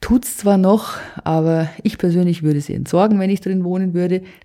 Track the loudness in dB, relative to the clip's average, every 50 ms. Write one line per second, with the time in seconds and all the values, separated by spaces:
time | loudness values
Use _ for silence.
0 | -2 0 0 0 0 -4 -8 -2 2 2 4 4 4 4 4 2 0 -4 -10 -12
1 | -14 -16 -14 -8 -4 -2 0 0 2 2 2 0 0 -4 -4 -4 -4 -4 -2 0
2 | 0 2 2 2 2 2 0 0 0 0 0 0 -2 -4 -6 -8 -4 0 2 2
3 | 4 4 2 2 2 0 -2 -2 -2 -2 -2 -2 -2 -2 -2 -2 -2 -2 0 -2
4 | 0 0 -2 -2 -4 -8 -20 -20